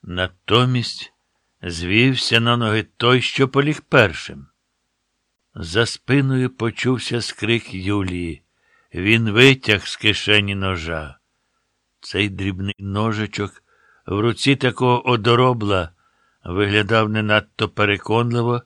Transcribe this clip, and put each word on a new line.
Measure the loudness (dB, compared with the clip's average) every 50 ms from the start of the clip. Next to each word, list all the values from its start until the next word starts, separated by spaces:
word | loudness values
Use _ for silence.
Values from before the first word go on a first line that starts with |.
| -12
Натомість | -8 -4 -4 -4 -4 _ _ _ 2 4 4 4 4 2 0 -2 -4 -8 -12 -16 -18 _ _ _ _ _ _ _ _ _ _
звівся | -10 -8 -8 -6 -2 2 2 4 4 4 2 0 -2 0 0 2
на | 2 2 2 2
ноги | 2 0 0 0 -2
той, | _ _ _ 2 2 4 2
що | 2 -2 0 0 0 2
поліг | 2 0 0 0 -2 -4
першим. | -6 _ 4 4 4 4 2 -6 -12 -14 -16 -16 -18 _ _ _ _ _ _ _ _ _ _ _ _ _ _ _ _ _ _ _ _ _ _
За | -12 -10 -2 0 0 0
спиною | 0 -2 -12 _ 0 0 2 2 2 0 0 0 -2
почувся | -2 _ -4 -4 -4 -2 -2 0 0 -2 -2 -4 -6 -4
скрик | -6 -6 -8 -6 -2 0 0 0 -2 -6 -12
Юлії. | -8 -4 -2 -2 0 -2 -2 -4 -6 -6 -6 -8 -10 _ _ _ _ _ _ _ _ _ _ -8
Він | -4 2 2 4 4 2 2
витяг | 4 6 8 8 6 4 2 0 0 0 0 -8
з | -12
кишені | -2 -2 -2 -2 0 0 2 2 2 2 0 -4
ножа. | -4 -2 -4 -4 -4 -4 -6 -6 -6 -8 -10 -14 _ _ _ _ _ _ _ _ _ _ _ _ _ _ _ _ _
Цей | -18 -8 -4 -2 -2 -2
дрібний | -4 -6 -6 -6 -4 -6 -6 -8 -8 _
ножичок | -8 -6 -4 -2 -2 -2 -2 -2 -4 -6 -4 -6 -6 -6 -8 -16 _ _ _ _ _ _ _ _ _
в | -4 -2 0
руці | 0 0 -2 0 0 0 0
такого | 2 0 -2 -2 0 2 2 2 2 2 0
одоробла | 0 0 2 0 2 4 4 2 2 0 0 0 0 0 -2 -4 _ _ _ _ _ _ _ _ _ _ _
виглядав | -6 -2 0 0 2 2 0 2 2 2 2 2 2
не | 0 -2 0
надто | 2 0 0 0 _ _ -6 -6 -6
переконливо | _ 0 0 0 0 -2 -2 -2 0 0 0 0 -2 -2 -2 -2 -2 -4 -6